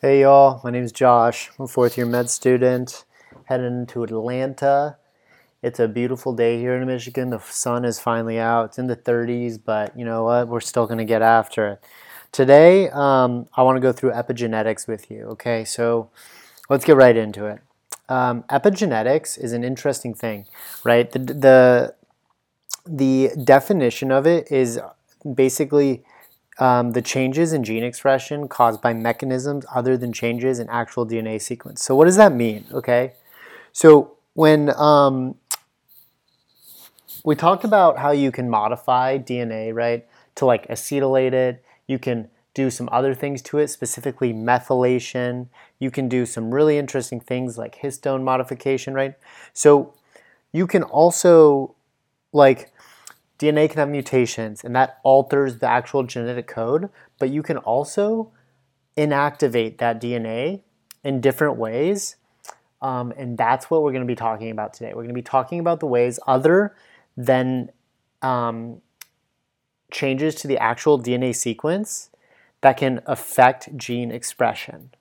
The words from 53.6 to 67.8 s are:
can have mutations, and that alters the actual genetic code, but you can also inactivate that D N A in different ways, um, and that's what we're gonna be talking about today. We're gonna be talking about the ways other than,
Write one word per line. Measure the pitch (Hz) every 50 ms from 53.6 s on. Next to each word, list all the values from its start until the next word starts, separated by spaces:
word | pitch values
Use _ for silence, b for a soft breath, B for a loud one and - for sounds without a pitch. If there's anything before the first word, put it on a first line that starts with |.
| 151 160
can | 156 156
have | 147 143
mutations, | 147 143 131 - - 131 123 117 - - 113 110 107 - -
and | 123 120
that | 127 131 131 - _ _
alters | 135 135 135 135 135 - 143 139 131 120 117
the | -
actual | 120 117 123 123 - - 139 131
genetic | 120 - 123 117 120 123 120 117
code, | - - 117 113 117 135 160 180 196 b b b b b _
but | 139 131
you | 139 151 151
can | - 160
also | 127 - 104 113 131 147 147 - - 202 208 226 226 220 _ _ _ _ _ _ _ _ _ _ _ _ _ _ -
inactivate | 151 151 151 143 143 147 143 - 156 135 117 120 113 110 110 _
that | 120 117 113 110
D | 113 120 120
N | 120 113
A | 110 113 117 131 160 196 196 _ _ _ _ _ _ - _ _
in | 143 139 131 117
different | 139 131 - 156 147 131
ways, | 117 113 110 113 123 147 175 208 196 - - - _ B B B B B B B B B B B _ -
um, | 135 127 123 123 120 117
and | - 135 123 120 110
that's | 123 113 127 131 - -
what | 165 160 151
we're | 147 131
gonna | 131 127
be | 120 123
talking | 113 117 113 110 107 113 113
about | 110 107 107 110 -
today. | - 117 110 98
We're | 113 117
gonna | 120 123
be | 123 123
talking | - - 135 127 - 175 175
about | 165 170 170 165
the | -
ways | 143 123 120 120 123 120 - -
other | - 131 131 131 156 170 190 208 202 b b b b b b b b b
than, | - 123 120 131 127 127 131 131 127 120 - _ _